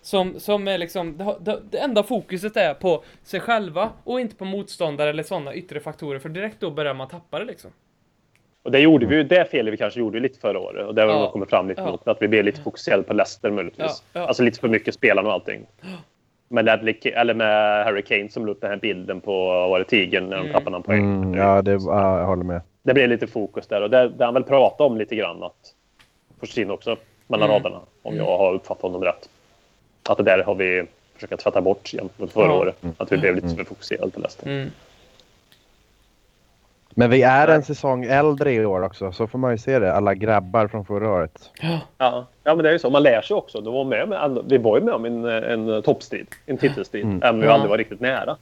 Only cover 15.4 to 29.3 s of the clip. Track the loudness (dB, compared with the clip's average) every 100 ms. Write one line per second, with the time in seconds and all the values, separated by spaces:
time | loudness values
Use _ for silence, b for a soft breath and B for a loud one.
15.4 | -6 -12 -14 _ -18 -18 B _ _ _
16.4 | _ 0 2 2 0 -4 -4 0 0 2
17.4 | 2 2 2 2 0 -2 -2 -4 -4 -8
18.4 | -6 -6 -6 -6 -4 -6 -8 -10 -4 -2
19.4 | 0 0 2 0 2 0 0 -2 -4 -6
20.4 | -2 -2 -2 -8 -2 0 2 0 -2 2
21.4 | 4 4 4 0 0 0 2 2 0 -2
22.4 | -4 -6 -10 _ 2 4 4 2 -2 -6
23.4 | -8 -10 -4 -4 2 4 4 2 0 0
24.4 | 2 4 4 4 0 2 -4 -4 -6 -6
25.4 | -14 _ -20 _ _ _ _ _ _ _
26.4 | -8 -4 -4 -4 -6 -8 _ _ _ 0
27.4 | 2 2 0 -10 -20 _ -10 -4 -2 2
28.4 | 2 0 -6 -8 -6 -2 -4 -4 -12